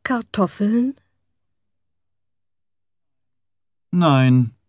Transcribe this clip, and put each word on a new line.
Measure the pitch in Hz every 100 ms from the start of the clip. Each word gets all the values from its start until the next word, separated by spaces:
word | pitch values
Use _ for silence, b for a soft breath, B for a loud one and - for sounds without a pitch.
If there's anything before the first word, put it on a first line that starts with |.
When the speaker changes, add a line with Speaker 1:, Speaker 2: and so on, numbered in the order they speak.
Speaker 1:
Kartoffeln? | - 240 226 - 180 - 208 233 254 269 _ _ _ _ _ _ _ _ _ _ _ _ _ _ _ _ _ _ _ _ _ _ _ _ _ _ _ _ _
Speaker 2:
Nein, | 175 165 135 127 127 117 -